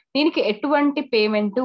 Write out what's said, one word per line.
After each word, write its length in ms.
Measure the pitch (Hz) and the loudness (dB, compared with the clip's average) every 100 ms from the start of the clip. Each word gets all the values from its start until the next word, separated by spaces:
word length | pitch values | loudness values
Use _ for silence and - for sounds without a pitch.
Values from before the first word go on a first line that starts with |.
| _ 269 | _ 0
దీనికి 260 | 311 294 214 | 0 0 -2
ఎటువంటి 500 | 214 285 294 294 285 277 | -2 0 0 0 -2 -2
పేమెంట్ 440 | 220 214 214 208 220 | 0 2 0 -2 -2